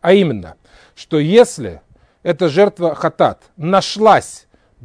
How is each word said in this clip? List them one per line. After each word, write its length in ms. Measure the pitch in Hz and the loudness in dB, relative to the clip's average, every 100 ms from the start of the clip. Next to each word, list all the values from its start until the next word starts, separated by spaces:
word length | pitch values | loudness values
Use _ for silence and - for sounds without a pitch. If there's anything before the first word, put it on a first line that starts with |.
а 120 | 170 | 2
именно, 420 | 196 175 113 85 - _ _ _ _ | 2 2 -4 -10 -20 _ _ _ _
что 240 | - 156 | -6 -4
если 640 | 151 214 240 - 110 80 _ _ _ _ | 2 4 2 0 -12 -14 _ _ _ _
эта 260 | 175 165 175 | -8 -4 -2
жертва 460 | 143 202 202 170 147 | 2 0 0 -6 -4
хатат 480 | 160 - 147 95 _ _ | -8 -2 -2 -2 _ _
нашлась, 880 | 160 196 - 202 220 160 - - _ _ _ _ | -2 -2 -2 0 2 2 0 -20 _ _ _ _